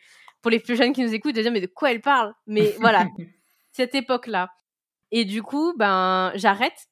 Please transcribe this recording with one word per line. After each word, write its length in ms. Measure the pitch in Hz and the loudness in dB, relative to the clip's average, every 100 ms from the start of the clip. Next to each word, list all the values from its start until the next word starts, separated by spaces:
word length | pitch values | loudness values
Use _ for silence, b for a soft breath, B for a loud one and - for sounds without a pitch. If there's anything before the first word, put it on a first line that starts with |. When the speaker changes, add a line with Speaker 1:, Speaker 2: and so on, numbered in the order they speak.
| B B B _ | B B B _
Speaker 1:
pour 100 | 233 | -2
les 100 | 226 | 0
plus 160 | - 240 | 0 0
jeunes 160 | 247 | 2
qui 80 | 269 | 2
nous 100 | 240 | -2
écoutent, 200 | 214 - | -2 -4
de 80 | 226 | -2
dire, « 100 | 220 | -2
Mais 80 | 233 | -2
de 60 | 180 | -4
quoi 240 | - 285 | -2 -2
elle 80 | 247 | 0
parle ? » 320 | 277 269 214 220 - | 0 0 0 -6 -4
Mais 260 | 214 214 208 | 0 0 2
Speaker 2:
<laughs> 40 | |
Speaker 1:
voilà, 260 | 226 208 185 - 170 _ _ _ _ | 4 4 2 -4 -16 _ _ _ _
cette 220 | - 247 | -4 -2
époque-là. 540 | 277 254 247 247 202 180 - _ _ _ _ _ | -2 -2 -4 -2 -4 -4 -8 _ _ _ _ _
Et 160 | 226 208 | -2 -2
du 160 | 214 | -4
coup, 320 | 214 285 330 339 | -6 -2 -2 0
ben, 560 | 208 190 185 185 185 202 | 2 2 2 2 0 0
j'arrête 500 | 202 196 262 - - | 2 2 0 -4 -14